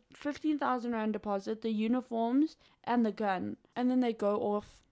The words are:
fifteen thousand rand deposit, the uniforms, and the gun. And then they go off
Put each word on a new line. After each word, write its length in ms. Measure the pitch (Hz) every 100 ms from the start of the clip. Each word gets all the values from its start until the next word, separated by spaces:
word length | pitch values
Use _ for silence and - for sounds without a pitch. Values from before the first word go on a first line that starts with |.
| _
fifteen 440 | - - - 302 294
thousand 360 | 254 254 240
rand 200 | 226 220
deposit, 480 | 208 208 196 208 220
the 100 | 226
uniforms, 840 | 214 220 247 240 226 233 269 311 - _ _
and 220 | - 240 220
the 60 |
gun. 460 | 202 208 180 208 - _ -
And 140 | 247
then 80 | 254
they 140 | 247
go 240 | 226 208 208
off 460 | 208 208 - - _